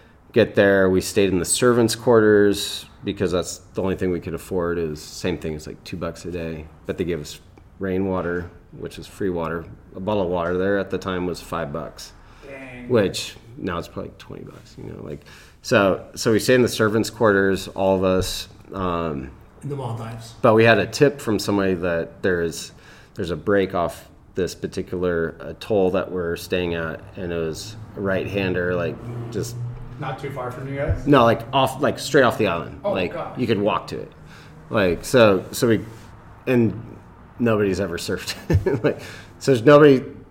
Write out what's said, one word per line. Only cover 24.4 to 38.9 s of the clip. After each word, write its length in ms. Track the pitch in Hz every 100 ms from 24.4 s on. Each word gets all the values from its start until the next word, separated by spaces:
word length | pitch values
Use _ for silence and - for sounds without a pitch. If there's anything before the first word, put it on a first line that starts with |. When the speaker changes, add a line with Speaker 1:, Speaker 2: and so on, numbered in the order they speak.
| 85 -
Speaker 1:
particular 800 | - - - 90 90 85 82 -
atoll 500 | 69 82 - 107 92
that 180 | 90 -
we're 240 | 90 85 85
staying 360 | - 92 87 85
at, 260 | 82 73 - -
and 160 | 90
it 20 | 85
was 380 | 80 76 - - - -
a 20 |
right-hander, 760 | 98 95 82 98 92 90 90 90
like, 200 | 85 71 - - -
just 240 | 98 - - - - - -
Speaker 2:
Not 180 | 147 143
too 120 | 143
far 180 | 139 123
from 180 | 143 135
you 80 | 139
guys? 280 | 151 - 139
Speaker 1:
No, 200 | 139 117
like, 160 | 107 -
off, 280 | 139 135 135
like, 180 | 131 95
straight 240 | - 151
off 140 | 120 113
the 100 | 104
island. 320 | 85 73 - 104
Speaker 2:
Oh, 80 |
Speaker 1:
Like, 200 | 98 87
Speaker 2:
gosh. 240 | - - -
Speaker 1:
you 80 | 113
could 140 | 101
walk 280 | 104 87 -
to 120 | 62
it. 120 | 50 - - - - - -
Like, 340 | 117 92 82
so, 400 | - 131 110 92 -
so 160 | - 123
we, 180 | 107 - - - - - - -
and 500 | 123 113 92 - - - - - -
nobody's 420 | 120 107 104 90
ever 160 | 95 85
surfed. 360 | - 92 - - - 90 185 139
<laughs> 20 |
Like, 180 | 139